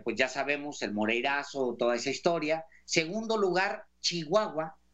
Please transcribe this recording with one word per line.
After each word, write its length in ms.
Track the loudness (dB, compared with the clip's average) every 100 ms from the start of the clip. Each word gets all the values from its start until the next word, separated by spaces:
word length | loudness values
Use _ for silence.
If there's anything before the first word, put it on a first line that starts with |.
| -2
pues, 100 | 0
ya 140 | 0
sabemos, 520 | 0 -2 -2 -4 -6
el 120 | -4
Moreirazo, 840 | 0 2 2 0 -2 -2 -2 -2 2
toda 180 | 2 2
esa 140 | 0
historia. 560 | 0 2 2 0 -2 -4 -16 -2
Segundo 500 | 0 0 0 0 2
lugar, 460 | 2 2 0 -2 -12 _
Chihuahua, 760 | -4 -2 0 2 2 -2 -6 -10 _